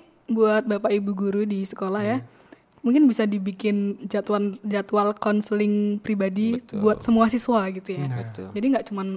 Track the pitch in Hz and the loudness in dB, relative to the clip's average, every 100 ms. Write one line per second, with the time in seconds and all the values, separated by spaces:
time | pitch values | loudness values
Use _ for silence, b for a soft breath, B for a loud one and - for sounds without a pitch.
0 | - _ - 226 214 214 214 202 214 208 | -8 _ -4 2 4 4 0 -2 0 0
1 | 202 190 196 202 214 196 190 - 190 202 | 0 -2 -2 0 -2 -2 -4 -6 -4 -2
2 | 208 254 - b b b b _ 240 269 | -2 -2 -6 b b b b _ 2 6
3 | 285 226 214 208 190 190 214 202 202 202 | 6 4 0 0 -4 -4 -2 0 -2 -6
4 | 202 208 202 208 202 190 208 202 196 208 | -4 -4 -2 0 -2 -4 -4 -4 0 0
5 | 208 208 220 208 208 208 208 208 208 208 | 0 0 0 0 0 0 2 2 0 -2
6 | 226 202 196 190 226 240 - 208 214 208 | -2 -2 0 0 0 -2 -4 0 2 2
7 | - 226 226 240 - 226 190 185 196 180 | 2 4 4 2 2 0 0 -6 -8 -6
8 | 139 123 113 - 95 202 254 262 - 202 | -4 -4 -6 -10 -10 -4 0 0 -2 -6
9 | 190 | -6